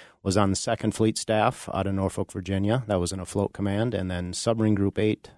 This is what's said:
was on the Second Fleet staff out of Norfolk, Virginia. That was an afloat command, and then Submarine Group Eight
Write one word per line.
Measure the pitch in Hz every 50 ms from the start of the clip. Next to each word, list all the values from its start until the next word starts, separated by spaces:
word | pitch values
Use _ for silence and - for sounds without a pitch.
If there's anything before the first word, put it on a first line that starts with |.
| - - _ _ -
was | 98 90 107
on | 101 98
the | 98
Second | - - 120 113 - - 110 -
Fleet | - 113 110 - -
staff | - - 110 107 104 123 - - - -
out | - 98 95
of | 98 95
Norfolk, | 98 95 92 - - 95 -
Virginia. | - 101 87 92 98 95 101 104 113 131 117 104
That | 101 90
was | 87 87
an | 95 95
afloat | 87 - - 101 98 - -
command, | - 101 101 98 104 113 123 110
and | 92 92 92
then | 90 87 87 90 87
Submarine | - - 120 113 113 110 107 104
Group | 101 98 98 - -
Eight | 107 107 107 - - - -